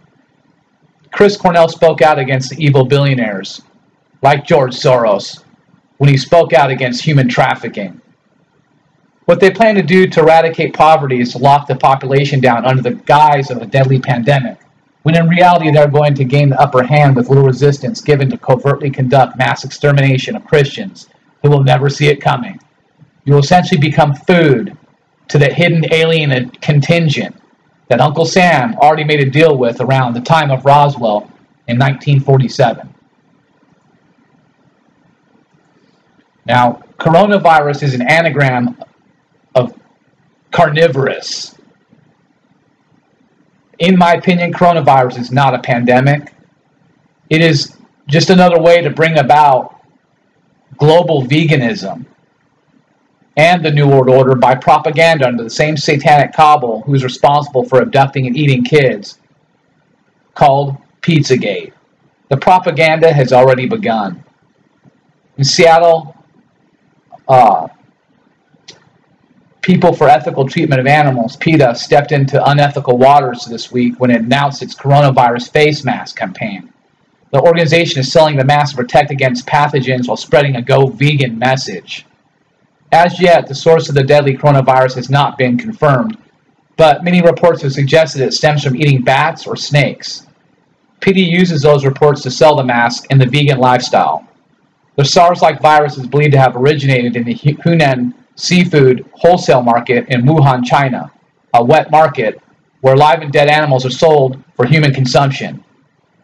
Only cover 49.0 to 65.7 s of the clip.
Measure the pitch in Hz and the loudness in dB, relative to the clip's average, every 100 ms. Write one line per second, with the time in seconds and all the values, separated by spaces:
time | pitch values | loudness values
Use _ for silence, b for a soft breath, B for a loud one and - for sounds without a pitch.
49 | 160 156 127 147 147 127 - _ _ _ | -2 0 2 4 4 2 -4 _ _ _
50 | _ _ _ _ _ _ _ - 147 165 | _ _ _ _ _ _ _ -2 2 2
51 | 170 147 123 151 156 147 123 98 95 85 | 2 -2 -2 -2 0 0 -2 -6 -10 -14
52 | - _ _ _ _ _ _ _ _ _ | -18 _ _ _ _ _ _ _ _ _
53 | _ _ _ - 165 175 156 147 143 139 | _ _ _ 0 0 0 0 0 2 4
54 | 127 131 135 123 123 135 - 151 160 151 | 4 2 2 2 2 0 2 0 0 0
55 | 165 160 127 120 113 - 151 147 - 147 | 2 2 -2 -4 -6 -4 -4 -4 -2 0
56 | 160 147 131 - 151 147 120 110 139 135 | 2 2 2 2 2 2 0 -6 -4 -4
57 | 127 - 147 147 139 127 123 127 113 135 | -4 -2 0 0 -2 -4 0 0 0 0
58 | 135 139 127 127 143 127 120 151 131 104 | -2 -2 -4 -2 0 0 0 2 2 -2
59 | - - _ _ _ _ _ _ _ _ | -12 -20 _ _ _ _ _ _ _ _
60 | _ _ _ - 147 139 139 135 _ _ | _ _ _ 0 0 2 -4 -10 _ _
61 | - 156 - 123 107 92 80 _ _ _ | -2 0 0 -2 -2 -8 -10 _ _ _
62 | _ _ - 139 196 185 180 147 160 156 | _ _ -6 -2 2 2 0 0 0 2
63 | 160 143 120 123 131 127 120 113 107 113 | 2 2 2 4 4 2 -2 -4 -4 -4
64 | 98 87 _ _ _ _ _ _ _ _ | -6 -10 _ _ _ _ _ _ _ _
65 | _ _ _ - 135 - 165 | _ _ _ -6 -4 2 4